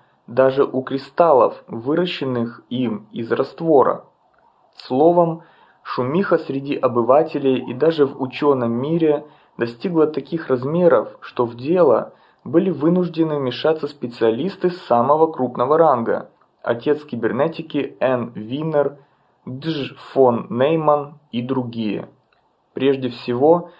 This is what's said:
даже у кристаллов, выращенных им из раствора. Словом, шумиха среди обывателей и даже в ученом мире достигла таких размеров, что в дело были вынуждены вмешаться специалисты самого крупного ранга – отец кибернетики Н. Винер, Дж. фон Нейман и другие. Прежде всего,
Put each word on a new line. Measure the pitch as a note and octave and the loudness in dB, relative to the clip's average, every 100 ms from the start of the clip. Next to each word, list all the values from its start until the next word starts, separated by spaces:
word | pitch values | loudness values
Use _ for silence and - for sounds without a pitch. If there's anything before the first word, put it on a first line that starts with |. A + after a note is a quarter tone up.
| _ _ - | _ _ -8
даже | A#2+ C3 C3+ | 2 2 4
у | C3+ B2+ | 0 -2
кристаллов, | C3 C3+ C3 - E3+ C3+ G#2+ - - | -4 -8 -8 2 4 6 4 0 -12
выращенных | A#2 A#2+ D#3 F3+ - C3+ B2 A#2 - _ | -10 -2 -2 -2 -4 -4 -2 -4 -8 _
им | A#2+ B2 G#2 - | -4 -4 -4 -10
из | - A2+ | -10 -4
раствора. | A#2 C3+ - E3 D3+ A2+ - - _ _ _ _ _ _ | -2 -2 -4 2 4 4 0 -8 _ _ _ _ _ _
Словом, | _ - B2+ D#3+ F3 E3+ E3 - _ _ _ | _ -6 2 4 4 2 -2 -12 _ _ _
шумиха | - - B2 D#3 G3 E3+ | -12 -6 -2 -2 0 0
среди | - C#3 C#3 C#3+ | -2 -8 -6 -2
обывателей | B2+ A#2 A2+ C3+ E3+ D3+ C3+ B2+ | -2 0 4 4 4 -2 0 0
и | A#2+ | -4
даже | A#2+ D3 D#3+ C#3 | -2 0 2 0
в | - | 0
ученом | C3 - D3 C3+ A#2+ | -8 -2 0 2 0
мире | A#2 C#3 E3+ D#3+ D3 D3+ - _ - | -2 -2 0 2 0 -2 -20 _ -6
достигла | A#2 - G3 E3+ D3+ | -6 -4 -4 2 2
таких | D#3 C3 E3 - | 0 -6 -8 -2
размеров, | C3 C3 E3 F3 B2+ G#2 - | -2 -2 2 4 4 0 -12
что | - - A#2+ | -16 -4 -4
в | A#2 | -4
дело | C3 F3+ D#3+ A2+ - - _ _ - | -2 2 4 4 0 -14 _ _ -2
были | D3+ F#3+ | 0 0
вынуждены | D3 D3+ F3+ F3 D#3+ D#3+ D3+ | 0 0 0 -2 -2 -2 -2
вмешаться | C3 B2 D3+ D#3 C#3+ | -4 -2 -2 -2 -4
специалисты | - A#2+ - A2+ A#2 F3 - F3+ | -10 -12 0 0 0 -4 -4 -4
самого | F3 - A#2+ A#2+ D3+ D#3+ | -4 0 2 4 2 2
крупного | - B2+ B2 B2 D#3 | 0 -4 -2 0 4
ранга – | E3 B2+ A2+ F#2+ - _ _ _ | 4 4 0 -4 -6 _ _ _
отец | - A#2+ D3 D3 | -6 -4 0 -2
кибернетики | - A#2+ A2 A2 D#3 D#3+ D#3+ D3 C3 - | -2 -4 -4 0 -2 -4 -6 -4 -6 -2
Н. | C3 B2+ A#2 | 0 0 -4
Винер, | A#2 G#2+ C3+ D#3 D3+ C#3+ C#3 _ _ _ _ - | -10 -10 -6 -2 0 0 -4 _ _ _ _ -14
Дж. | C3 D#3 D3+ C3 - | -10 -6 -6 -6 -12
фон | - C#3 C3 A#2 - | -6 4 4 4 -2
Нейман | A#2 C3+ D#3+ D3+ D3 C#3+ - _ | 0 0 2 2 0 0 -14 _
и | A#2 | -8
другие. | B2 C3 B2 A2+ A2 F#2+ - _ _ _ _ _ _ | -4 -4 -4 -6 -4 -6 -8 _ _ _ _ _ _
Прежде | - C3 C3+ B2+ | -2 0 0 -2
всего, | A#2+ - A#2+ C#3+ E3+ E3+ - | -8 -6 2 4 4 0 -18